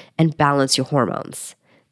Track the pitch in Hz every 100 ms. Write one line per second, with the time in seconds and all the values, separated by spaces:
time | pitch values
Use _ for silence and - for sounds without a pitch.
0 | - - 160 - 147 143 135 - 127 143
1 | 110 - - - - - _ _ _